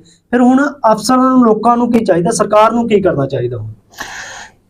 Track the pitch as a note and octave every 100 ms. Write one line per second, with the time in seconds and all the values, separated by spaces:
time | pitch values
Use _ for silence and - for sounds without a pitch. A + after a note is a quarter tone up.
0 | - _ _ B3 B3 C4 C#4+ C#4+ A3 G#3+
1 | G#3+ B3+ C4 C4 A#3 G#3+ A#3 A#3+ A#3+ A#3+
2 | F#3 E3+ F3 A#3 G#3 G#3+ A3 A#3 A#3 G#3
3 | E3+ C#3+ C3+ C3 A#2+ A#2 G#2+ - _ -
4 | - - - - - _